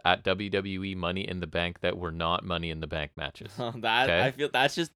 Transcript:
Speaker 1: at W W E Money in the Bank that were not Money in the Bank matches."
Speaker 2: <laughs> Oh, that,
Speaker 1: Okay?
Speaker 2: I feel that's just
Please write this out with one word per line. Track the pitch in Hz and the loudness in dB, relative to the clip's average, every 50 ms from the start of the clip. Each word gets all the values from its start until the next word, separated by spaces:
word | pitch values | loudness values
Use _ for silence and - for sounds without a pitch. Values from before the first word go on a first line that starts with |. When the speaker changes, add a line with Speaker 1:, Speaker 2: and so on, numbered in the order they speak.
| - | 4
Speaker 1:
at | 87 92 - - | 4 4 4 2
W | 95 92 95 104 98 | 0 0 0 0 0
W | 98 98 95 98 95 92 98 | 0 0 0 -2 -4 -4 -4
E | 98 92 | -4 -4
Money | 92 87 85 90 95 - | -2 -2 -2 -2 -2 -4
in | 95 90 90 | -4 -4 -6
the | 87 | -4
Bank | 78 - 87 87 87 87 - | -2 -2 -2 -2 -2 -2 -2
that | - 90 - | -2 -2 -2
were | 87 90 82 | -2 -4 -6
not | 80 85 82 82 87 - - | -4 -2 0 0 0 0 0
Money | 92 87 82 85 82 | -2 -2 -2 -2 -4
in | 78 80 | -4 -4
the | 80 | -6
Bank | 78 82 80 73 73 - | -4 -4 -4 -6 -6 -6
matches." | 80 73 71 - - - - - | -8 -8 -8 -8 -12 -16 -12 -8
Speaker 2:
<laughs> | - | -6
Oh, | 123 117 113 | -6 -6 -6
that, | 117 110 110 113 120 131 - | -2 0 2 4 4 6 6
Speaker 1:
Okay? | 85 87 | 6 6
Speaker 2:
I | 123 135 | 4 4
feel | 123 131 147 147 | 2 0 -2 0
that's | - 127 135 147 - | 2 2 2 2 2
just | 170 165 - - | -2 -4 -4 -8